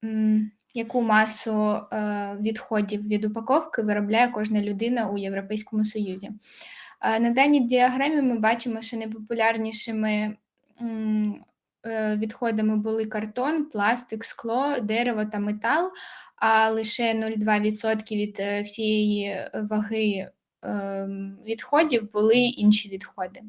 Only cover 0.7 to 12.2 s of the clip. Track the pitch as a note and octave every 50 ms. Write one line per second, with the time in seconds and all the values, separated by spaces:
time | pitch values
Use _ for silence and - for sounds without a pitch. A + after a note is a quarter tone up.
0.7 | _ A#3+ A3+ A3+ - B3+ A#3 A3 G#3+ G#3+ A3 A3 A3 - - A#3 G#3+ G#3+ G#3+ G#3
1.7 | G#3 G#3 G#3 - - G#3+ G#3+ G#3 G#3 G3+ G3+ G3+ G3+ G3+ G#3 A3 A3 G#3+ - -
2.7 | A3+ G#3+ G#3 G3+ G#3 G3+ G#3 G#3 G#3 G#3 G#3 G#3+ G#3+ A3+ A3 - B3+ D#4 E4 -
3.7 | - - A3 G#3+ G#3 G#3 G#3 G3+ G#3+ A3+ B3 A#3+ A#3+ - G#3+ G#3+ G#3+ G#3 G3+ G3+
4.7 | G#3 G3 A3 A#3 B3 B3 A3 G3+ G3+ G3+ G3 G3 G3 F#3+ G3 G3 G#3+ G#3+ G#3+ -
5.7 | - G#3+ G#3+ G#3+ - A3 G#3 F#3+ F#3 F#3+ F#3+ G3 G#3 G#3+ _ - - - - -
6.7 | - - - - - _ - A3 A3 A3 A#3 A#3 A#3+ B3 C4+ D4 D4 C#4+ B3+ A#3
7.7 | B3+ B3 B3 B3+ B3 C4 C4+ D4 D#4+ D4+ C#4 B3+ B3 A3+ G#3+ A3 A#3 A#3+ - B3+
8.7 | A3+ A3 A3 - - A3+ A3 A3 A3 A3 G#3+ - A#3 A3+ A3 A3+ A3+ A3+ A3 A3
9.7 | A3 A3 - - A3+ G#3+ G#3+ G#3+ G#3+ G#3 G#3+ G#3+ G#3 - _ _ _ _ _ _
10.7 | _ _ A#3+ A#3 A3+ A3 A3 G#3+ G#3+ G#3+ G#3+ G#3 G3+ - - _ _ _ _ _
11.7 | _ _ _ A#3 A3+ A3 A3 G#3+ G#3+ G#3